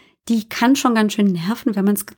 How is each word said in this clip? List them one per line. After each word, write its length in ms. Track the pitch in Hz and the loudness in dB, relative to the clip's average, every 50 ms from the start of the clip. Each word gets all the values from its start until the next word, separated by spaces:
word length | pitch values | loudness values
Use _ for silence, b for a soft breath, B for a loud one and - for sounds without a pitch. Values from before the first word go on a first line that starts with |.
| B B B B - | B B B B -4
die 200 | - 233 220 208 | -2 -2 -2 -2
kann 280 | - - - 233 254 277 | -4 -4 0 2 2 2
schon 180 | 269 - 247 226 | 2 2 0 2
ganz 180 | 220 214 208 - | 2 0 0 2
schön 140 | 214 208 | 2 0
nerven, 480 | 196 180 165 165 196 233 - - 254 196 | 2 0 0 -4 -4 -6 -4 -4 -4 -2
wenn 100 | 196 190 | 0 0
man's 200 | 202 208 196 - - - | 0 0 -2 -4 -10 -12